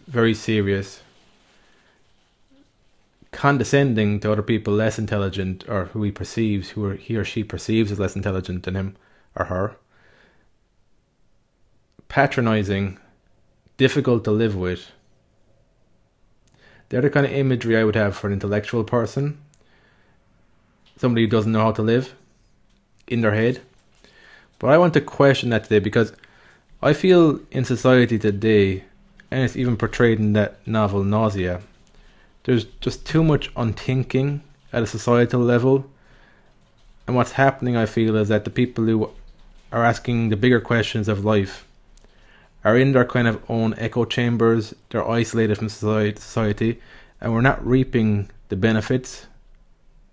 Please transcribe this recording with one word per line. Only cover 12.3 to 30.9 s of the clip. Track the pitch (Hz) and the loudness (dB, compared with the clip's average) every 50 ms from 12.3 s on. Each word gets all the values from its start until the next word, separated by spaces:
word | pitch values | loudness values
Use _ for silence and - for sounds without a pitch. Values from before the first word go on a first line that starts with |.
| - 135 120 113 110 107 101 98 101 98 98 95 92 - _ _ _ _ _ _ _ _ _ _ _ _ _ _ _ | 0 -2 -2 0 0 -2 -2 -2 -2 -4 -4 -6 -8 -12 _ _ _ _ _ _ _ _ _ _ _ _ _ _ _
difficult | - 131 131 - 147 120 127 123 113 - | 0 0 0 0 0 0 0 0 0 0
to | 110 | -2
live | 107 107 117 110 101 | 0 0 0 -2 -2
with. | 92 92 90 90 87 - - - _ _ _ _ _ _ _ _ _ _ _ _ _ _ _ _ _ _ _ _ _ _ _ _ _ _ _ _ _ _ _ _ _ _ - - - _ _ | -4 -4 -4 -6 -6 -10 -16 -20 _ _ _ _ _ _ _ _ _ _ _ _ _ _ _ _ _ _ _ _ _ _ _ _ _ _ _ _ _ _ _ _ _ _ -20 -20 -20 _ _
They're | 120 123 | -4 0
the | 135 143 | 0 2
kind | - 147 139 | 2 2 0
of | - - | 2 0
imagery | 139 135 131 127 117 117 113 113 | 0 0 0 0 0 0 0 2
I | 113 110 | 2 2
would | 107 104 | 2 2
have | 113 104 101 92 | 2 0 0 -2
for | - - 101 | -4 -4 -4
an | 101 | -4
intellectual | 98 - 101 104 104 101 - - 117 104 | -2 -2 -2 -2 -2 -4 -2 -4 -4 -2
person, | - - 120 113 104 - 135 139 147 147 - - _ _ _ _ _ _ _ _ _ _ _ _ _ _ _ _ _ _ _ _ _ _ _ _ _ _ _ _ _ _ | 0 -2 -2 -2 -2 -4 -4 -4 -4 -6 -8 -14 _ _ _ _ _ _ _ _ _ _ _ _ _ _ _ _ _ _ _ _ _ _ _ _ _ _ _ _ _ _
somebody | - - 123 117 113 113 | -4 -2 0 2 2 2
who | 107 | 2
doesn't | 117 110 101 113 | 2 0 0 2
know | 113 107 | 0 2
how | 110 113 107 | 2 2 0
to | - | 0
live | 107 113 117 123 135 - - - _ _ _ _ _ _ _ _ _ _ _ _ _ _ _ _ _ - | 0 2 2 0 0 -4 -10 -20 _ _ _ _ _ _ _ _ _ _ _ _ _ _ _ _ _ -6
in | 123 117 | -4 0
their | 113 107 104 | 0 0 2
head. | 110 113 123 127 - - - _ _ _ _ _ _ _ _ _ _ - - - - _ _ _ _ | 2 2 0 0 -2 -8 -18 _ _ _ _ _ _ _ _ _ _ -20 -20 -20 -20 _ _ _ _
But | - 123 | 2 4
I | 139 165 | 4 6
want | 180 170 156 | 4 4 4
to | 151 | 2
question | - - - - 143 135 131 - - 123 | 0 -2 0 4 4 4 4 4 0 0
that | 113 107 - | -2 -2 0
today, | - 110 104 | 2 2 2
because | 92 104 - 120 110 - - - - _ _ _ _ - _ _ _ _ - - | 2 2 0 0 0 0 -4 -12 -20 _ _ _ _ -20 _ _ _ _ -14 -2
I | - 139 151 | 0 0 0
feel | - - 185 180 175 165 156 135 - - - | 2 4 6 6 8 6 6 4 0 -4 -8
in | - 135 120 | -6 -4 -2
society | - 123 110 - 127 127 127 120 110 120 104 | -2 -2 0 4 4 6 6 4 4 2 0
today, | 107 107 101 98 110 110 107 104 98 95 95 92 - - _ _ _ _ _ - - _ | 0 0 0 0 2 4 4 6 4 4 0 -4 -8 -14 _ _ _ _ _ -20 -14 _
and | 139 135 131 | -4 -2 -2
it's | 120 - - | -2 -2 -2
even | 127 123 117 | -2 -2 0
portrayed | 104 120 110 - - 120 117 113 107 | -2 -2 -4 0 2 4 4 4 2
in | 107 107 104 | 2 2 2
that | 107 101 - - - _ | 2 2 0 -2 -10 _
novel | - 113 110 107 101 | -4 -2 0 0 0